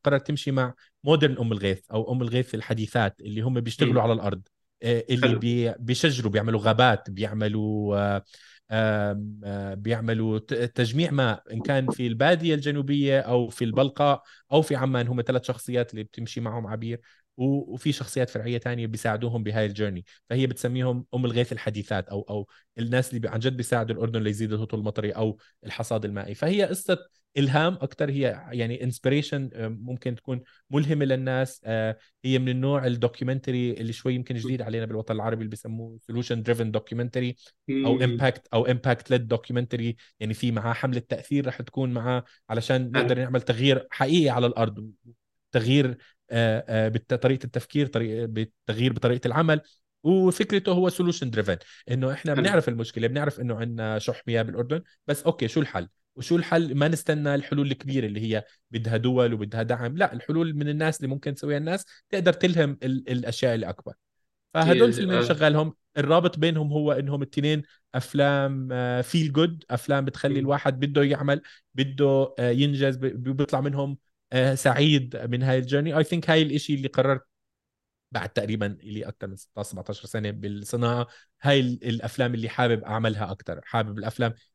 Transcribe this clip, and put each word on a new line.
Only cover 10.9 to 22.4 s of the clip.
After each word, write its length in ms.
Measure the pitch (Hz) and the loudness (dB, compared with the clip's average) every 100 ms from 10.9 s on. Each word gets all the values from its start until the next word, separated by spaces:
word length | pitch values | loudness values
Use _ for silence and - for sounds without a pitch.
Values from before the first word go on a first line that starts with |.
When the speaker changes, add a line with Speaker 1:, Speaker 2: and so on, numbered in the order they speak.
| 123 170 | 0 0
Speaker 1:
ماء، 320 | 139 123 110 - | 2 2 0 -6
إن 100 | 113 | -6
كان 280 | 107 139 131 | -2 0 0
في 180 | 123 123 | -2 -2
البادية 480 | 113 139 175 165 151 | 2 4 4 2 0
الجنوبية 640 | 143 147 139 143 139 135 | 0 -2 0 0 2 2
أو 300 | - 123 120 | 2 0 0
في 160 | - 117 | -2 -2
البلقاء 580 | 110 135 - 143 139 - - _ | 2 2 4 2 2 -2 -20 _
أو 100 | 147 | 2
في 140 | 151 139 | 4 0
عمان. 320 | 131 127 120 | 0 0 0
هم 140 | 123 | 0
ثلاث 220 | 117 127 | 0 0
شخصيات 480 | - 123 - 123 120 | -2 -6 -4 -2 -2
اللي 120 | 110 | -6
بتمشي 380 | 107 - 113 - | -10 -10 -10 -8
معهم 260 | 117 113 110 | -6 -6 -6
عبير، 340 | 110 117 117 _ _ _ - | -6 -6 -8 _ _ _ -4
و-، 360 | 131 139 - | 0 0 -2
وفي 180 | 127 156 | -6 -4
شخصيات 380 | 139 120 - 123 | -4 -4 -2 -2
فرعية 280 | 117 110 120 | -4 -4 -4
تانية 300 | 123 120 113 | -4 -4 -6
بيساعدوهم 560 | 110 117 107 120 117 | -4 -2 -2 -2 -4
بهاي 220 | 107 110 107 | -2 0 -2
الجيرني. 400 | 98 107 90 90 _ - | -2 -4 -4 -12 _ -6
فهي 180 | 120 131 | 0 0
بتسميهم 580 | 123 123 127 127 123 123 | 0 -4 -2 0 -2 -4
أم 120 | 123 123 | -2 0
الغيث 280 | 117 123 | 0 0
الحديثات، 560 | 110 - 104 98 101 90 | -2 -6 -6 -4 -4 -4
أو، 120 | 101 - | -8 -6
أو 180 | 104 | -8